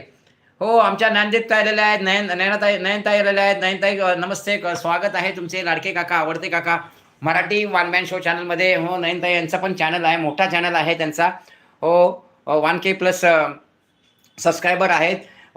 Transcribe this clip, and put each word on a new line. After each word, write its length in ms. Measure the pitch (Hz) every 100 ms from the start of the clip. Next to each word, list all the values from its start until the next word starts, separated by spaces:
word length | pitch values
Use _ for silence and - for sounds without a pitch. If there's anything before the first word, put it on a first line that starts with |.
| - _ _ _ _ -
हो, 160 | 208 226
आमच्या 320 | 202 196 220
ज्ञानदीप 420 | 208 208 226 226
ताई 100 | 220
आलेल्या 260 | 214 214 214
आहेत, 120 | 208
नयन, 360 | 190 196 202 180
नयनाताई, 400 | 190 208 208 202
नयनताई 400 | 185 208 202 208
आलेल्या 260 | 202 196
आहेत. 120 | 196 196
नयनताई, 380 | 185 190 196 196
अ, 160 | 190
नमस्ते, 420 | 180 180 190 - 202
क-, 100 | 185
स्वागत 480 | 170 170 175 196
आहे 220 | 185 185 185
तुमचे 280 | 175 185
लाडके 280 | 175 160 190
काका, 240 | 170 170 175
आवडते 320 | 156 165 180
काका, 300 | 170 170 170 - - _ -
मराठी 420 | 147 170 185 208
वन 220 | 208 185 175
मॅन 180 | 180
शो 140 | 180 185
चॅनलमध्ये. 560 | 165 175 175 175 185
हो, 220 | 175 165 180
नयनताई 380 | 170 175 180
यांचा 240 | 175 160 175
पण 140 | 190
चॅनल 320 | 185 160 175
आहे, 120 | 165 170
मोठा 300 | 151 147 190
चॅनल 280 | 175 175
आहे 240 | 170 156 165
त्यांचा. 320 | 156 151 170 185 - _ _ -
हो, 460 | 156 175 180 185 - _ -
अ, 80 |
वन 240 | 151 151 175
के 140 | 190
प्लस, 320 | 190 180 180
अ, 240 | 175 160 147 143 _ _ _ _ _ _ _ -
सबस्क्रायबर 520 | 170 160 180 180 185
आहेत. 260 | 165 165 190 - - -